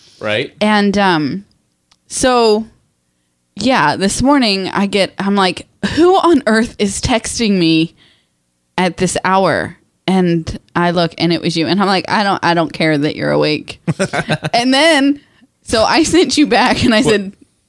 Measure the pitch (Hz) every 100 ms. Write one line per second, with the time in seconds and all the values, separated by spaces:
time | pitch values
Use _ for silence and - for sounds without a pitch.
0 | _ _ 107 107 143 - 214 214 202 196
1 | 196 165 147 190 - _ _ _ _ _
2 | _ - 254 247 226 214 220 _ _ _
3 | _ _ _ _ _ - 247 240 151 127
4 | 190 - 254 285 233 190 185 - 196 202
5 | 185 - 196 202 185 170 - _ - -
6 | 349 381 339 311 - 220 233 - 202 -
7 | - 226 - - 226 190 165 160 165 _
8 | _ _ _ _ _ _ _ - 180 170
9 | 180 - 185 190 185 107 80 - _ _
10 | - 190 180 170 165 - _ 180 175 175
11 | 165 - 165 170 - 165 151 185 196 185
12 | - 202 202 190 170 - 160 - 160 151
13 | 147 - 147 151 151 151 - - - -
14 | 196 139 - 170 160 240 247 262 320 294
15 | 277 285 _ _ _ _ - 226 220 240
16 | 311 320 349 - 247 220 240 330 247 214
17 | - 208 196 - _ _